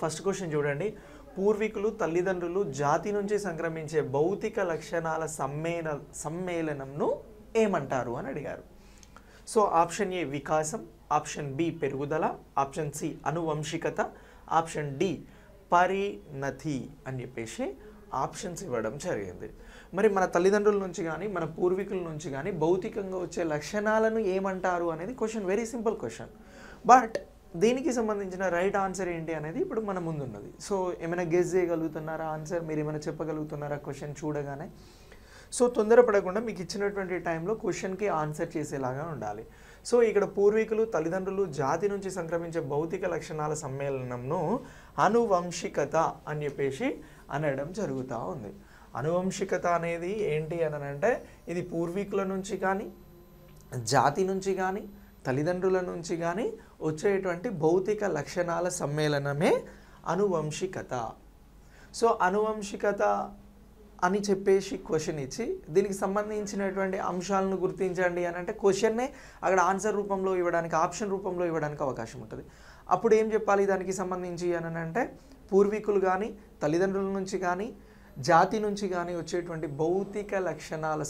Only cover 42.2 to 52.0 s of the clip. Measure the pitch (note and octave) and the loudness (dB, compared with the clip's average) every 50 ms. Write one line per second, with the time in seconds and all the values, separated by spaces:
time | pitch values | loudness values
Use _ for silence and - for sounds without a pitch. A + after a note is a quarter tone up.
42.2 | E3+ D#3+ E3+ E3+ E3+ E3 E3 E3+ D3 C3+ C#3+ C#3+ D#3+ E3 F#3+ F#3 G3 F#3 E3+ D#3+ | -4 -2 -2 -2 -2 -2 -4 -4 -2 -2 0 -2 -2 -2 -2 -4 -2 -2 -2 -4
43.2 | D#3 - E3+ D#3 D3+ D3+ D#3 D3 - C#3 C3 C#3 C#3 C#3 C#3 C3 B2+ B2 B2 A#2+ | -4 -6 -4 -4 -2 -2 -2 -4 -4 -6 -4 -4 -2 -2 -2 -2 -4 -4 -6 -6
44.2 | A#2+ C3 D#3 - D3 D#3 G#3+ C4 - - - - - - - - C#3+ F3 G#3+ A#3 | -4 -2 -2 -2 0 0 -2 -2 -4 -8 -16 -20 -20 -8 0 4 4 6 6 4
45.2 | A#3 A3 G3 F3 F3 F3+ E3 - - G3+ - F3 D3+ C#3 E3 D#3+ D#3+ C#3+ - - | 4 4 4 2 2 0 -4 -6 -6 -4 -2 0 0 2 2 2 2 2 0 -4
46.2 | - - D3+ D3+ D3 C#3+ C#3 - C#3+ C3+ C3+ - A#3 C4+ - - - - - - | -8 -8 -6 -4 -4 -4 -2 -2 -2 -2 -2 -2 -2 -4 -4 -6 -10 -16 -20 -20
47.2 | - - - C#3+ D#3 D3 C3+ C3+ C#3+ D#3 F#3+ G#3+ G3+ D3+ C3+ C3 B2 C3 B2+ A2+ | -10 -6 -4 -2 0 0 -2 -2 -4 -6 -6 -4 -4 -4 -4 -4 -6 -4 -6 -6
48.2 | C#3+ F3+ F#3 C#3+ G#2+ G2 G2+ - - - - - - - - A#2 B2+ D#3 F3 F3+ | -6 -6 -8 -8 -10 -12 -14 -14 -18 -20 -20 -20 -20 -12 -6 -4 0 0 2 2
49.2 | F3 F#3+ F#3 - G3 F#3+ F3+ F3+ - F3+ F3 E3+ E3 E3+ E3+ E3+ E3+ F3 G#3 A3 | 2 0 -2 -2 -2 -2 -2 0 2 2 2 2 2 0 -4 -4 -4 -4 -2 -2
50.2 | G3+ C#3+ D3+ D#3 D#3 D#3 F3 E3+ E3 D3+ D3 D3 C#3+ C#3 C#3+ C#3+ D#3+ A3 C4 - | 0 0 0 0 -2 -2 -2 -2 0 -2 -2 -4 -6 -8 -4 0 2 2 2 0
51.2 | - - - - - - E3+ F3+ F3 F3 E3+ E3 E3+ E3+ F3 G3 | -2 -10 -18 -16 -10 -6 -4 -4 -4 -4 -2 -2 -2 -2 -2 -4